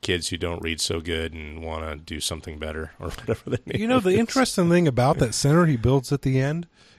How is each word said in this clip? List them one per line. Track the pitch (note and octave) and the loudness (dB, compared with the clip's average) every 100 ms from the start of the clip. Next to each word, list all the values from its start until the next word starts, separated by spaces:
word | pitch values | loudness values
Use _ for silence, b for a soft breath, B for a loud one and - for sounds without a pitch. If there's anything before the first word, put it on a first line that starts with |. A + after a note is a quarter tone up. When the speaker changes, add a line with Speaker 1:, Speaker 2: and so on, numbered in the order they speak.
Speaker 1:
Kids | - F2+ E2 | -2 -2 -2
Who | E2+ | -4
Don't | F2 E2+ | -4 -4
Read | E2+ D#2+ | -4 -4
So | - E2+ | -2 -4
Good | E2 E2 E2 | -4 -4 -4
and | D#2+ D#2 D#2 | -8 -12 -10
Wanna | D#2+ D#2+ D#2+ D2+ | -8 -6 -8 -10
Do | D#2+ D#2 | -10 -8
Something | - E2 E2+ D2+ | -6 -6 -10 -10
Better, | D#2 D#2 D#2 - | -8 -8 -10 -10
or | E2+ | -10
<laughs> | |
whatever | - - A2 - | -8 -4 -4 -4
the | - | -6
name | - - | -4 -4
Speaker 2:
You | A3+ | 2
know, | B3+ | 2
the | F#3 | 4
Speaker 1:
is. | G3 | 2
Speaker 2:
interesting | A#3 C4+ B3 - E3+ | 2 2 0 2 4
thing | F3 E3 | 4 4
about | B2 B2+ D#3 | 4 2 4
that | A#2 | 0
center | - C#3 D#3+ E3+ | 2 4 6 4
he | B2+ | 4
builds | A2+ C#3 B2+ | 4 2 2
at | C#3 | -2
the | C3+ C3 | 2 2
end | C3+ E3 E3+ b b | 2 -2 -6 b b